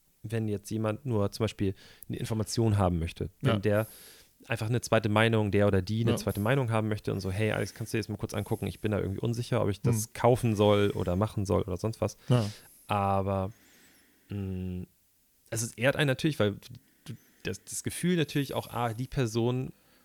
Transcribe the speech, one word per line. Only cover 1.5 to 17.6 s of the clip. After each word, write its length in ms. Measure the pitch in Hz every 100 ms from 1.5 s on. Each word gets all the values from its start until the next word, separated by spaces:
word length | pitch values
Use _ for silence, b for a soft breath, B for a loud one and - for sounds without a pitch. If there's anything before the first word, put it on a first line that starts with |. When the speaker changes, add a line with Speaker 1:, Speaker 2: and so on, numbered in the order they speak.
| - 98 B B B -
Speaker 1:
eine 100 | 113
Information 600 | 120 110 101 - 113 101
haben 200 | 92 87
möchte. 300 | 82 - 90 -
Wenn 120 | 135 107
Speaker 2:
Ja. 40 |
Speaker 1:
der 280 | 107 104 110 B B B B _ -
einfach 200 | 113 110
eine 140 | 120
zweite 280 | - 113 110
Meinung, 420 | 107 113 110 107
der 160 | 98 101
oder 140 | 98
die 180 | 92 110
eine 100 | 117
Speaker 2:
Ja. 60 | 156
Speaker 1:
zweite 220 | - 101
Meinung 320 | 107 139 120
haben 160 | 113 110
möchte 260 | 104 -
und 60 | 101
so, 100 | 95
hey 200 | 92 107
Alex, 220 | 104 104 -
kannst 180 | 113
du 40 | 113
dir 40 |
das 80 | 104
mal 80 | 104
kurz 160 | 107
angucken? 320 | 104 104 110 98
Ich 120 | -
bin 100 | 107
da 80 | 98
irgendwie 200 | 92 98
unsicher, 420 | 120 117 120 117
ob 80 | 101
ich 120 | 101
das 260 | 127 113 107
Speaker 2:
Mhm. 60 |
Speaker 1:
kaufen 420 | - 120 123 117 101
soll 340 | 104 104 101
oder 240 | 98 92 90
machen 300 | 107 - 98
soll 160 | 92
oder 160 | 92 92
sonst 240 | 107 -
was. 160 | 101 - B
Speaker 2:
Ja. 200 | 123 104 B B - -
Speaker 1:
Aber, 640 | 104 98 98 98 98 95 - b b b b b b -
mh, 560 | 101 95 92 92 90 - _ _ _ _ _ _
also 140 | 113 113
es 80 |
ehrt 220 | - 123 151
einen 120 | 147
natürlich, 320 | 131 160 139
weil 160 | 104 107 - - - _ -
du, 80 | 110 _ _
das, 200 | - 101